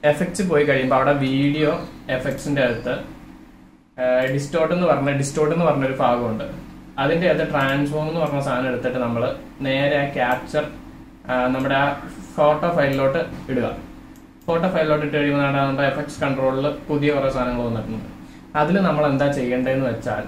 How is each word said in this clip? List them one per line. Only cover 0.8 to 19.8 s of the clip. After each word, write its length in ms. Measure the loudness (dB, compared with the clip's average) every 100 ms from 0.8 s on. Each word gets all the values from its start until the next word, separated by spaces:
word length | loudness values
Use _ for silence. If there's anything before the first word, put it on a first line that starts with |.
| 2 2
അവിടെ 140 | 4 2 2
video 420 | 2 2 2 0 0 -6 -14 -6
എഫക്ട്സിന്റെ 480 | -4 -4 -4 -2 0 2
അകത്ത്, 280 | 0 -4 -6 -8 -16 -20 -20 -20 -20 -20 -20 _ -2
ആ, 40 | 2 2 2
distort 380 | -2 0 0 2 2
എന്ന് 100 | 4
പറഞ്ഞ, 200 | 4 2 0
distort 320 | 0 0 2 4
എന്ന് 100 | 2
പറഞ്ഞൊരു 280 | 2 0 2
ഭാഗമുണ്ട്. 460 | 2 2 0 -4 -6 -10 -14 -18 -12 -2
അതിന്റെ 240 | 0 2 2
അകത്ത് 160 | 2 0
ട്രാൻസ്ഫോം 540 | 0 0 0 0 -2 -2
എന്ന് 100 | -2
പറഞ്ഞ 180 | -2 -2 -2
സാധനം 220 | -2 -2
എടുത്തിട്ട് 280 | -2 -2 -2
നമ്മൾ 180 | -2 0 -2 -4 -14 -6 -2
നേരെ 320 | 0 2 2
ആ 20 | -2 -2
capture, 480 | 0 0 -2 -4 -4 -10 -18 -20 -20 -18 -4
ആ, 60 | 0 0
നമ്മുടെ 220 | 0 0 2
ആ 20 | 2 -2 -10 -14 -10 2
photo 340 | 4 4 2 2
ഫയലിലോട്ട് 420 | 2 2 2 0 -4 -8 -4
ഇടുക. 160 | -2 -2 -6 -14 -18 -20 -20 -20 -12 -2
photo 180 | 0 2
ഫയലിലോട്ട് 300 | 0 2 2 2
ഇട്ട് 80 | 0
കഴിയുമ്പോൾ 260 | 2 2
നമ്മുടെ, 180 | 2 2 0
നമ്മുടെ 180 | 2 0
effects 280 | 0 -6 -4
കൺട്രോളിൽ 440 | -2 2 0 2 -2 -4 -4
പുതിയ 220 | 0 2 2
കുറേ 120 | 0 0
സാധനങ്ങൾ 280 | -2 -2 -2
വന്നിട്ടുണ്ട്. 420 | -4 -4 -8 -10 -16 -20 -20 -6 0
അതിൽ 140 | 2 4 2
നമ്മൾ 180 | 2 2
എന്താ 160 | 2 2 0
ചെയ്യേണ്ടതെന്ന് 480 | 0 0 0 0